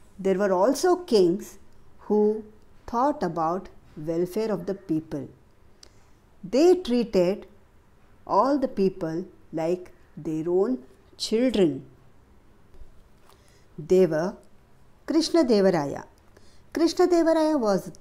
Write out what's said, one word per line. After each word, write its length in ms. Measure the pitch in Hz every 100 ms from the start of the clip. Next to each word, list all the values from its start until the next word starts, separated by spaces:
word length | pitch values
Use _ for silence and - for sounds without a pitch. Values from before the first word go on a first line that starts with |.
| - -
there 180 | 190 185
were 140 | 202
also 460 | 185 226 285 359 349
kings 600 | - 214 175 196 - - - - - -
who 440 | - 214 214 220 214 - - - -
thought 380 | 233 269 196
about 460 | 180 165 160 185 - - - -
welfare 560 | 151 165 180 214 220
of 140 | 185 180
the 100 | 196
people. 540 | - 156 - 147 131 - _ _ - - - - - - _ -
They 320 | 175 247 349 359
treated 720 | 359 247 233 190 175 - - - _ - _ _ _ - -
all 340 | 185 254 285
the 80 | 262
people 580 | - 190 190 160 160 190 - -
like 400 | 160 160 180 - - - -
their 320 | 156 156 165
own 300 | 180 220 254 - - _ -
children. 680 | - 220 254 214 165 135 - - - - _ - - - - - - - - - - - _ _ _ -
They 280 | 151 185 180
were 320 | 156 185 226 - - _ - - - -
Krishna 380 | 320 330 339
Devaraya. 600 | 254 202 190 170 143 - - _ _ - - - -
Krishna 360 | - 320 330 359
Devaraya 520 | 349 330 330 311 302
was 320 | 214 190 180 -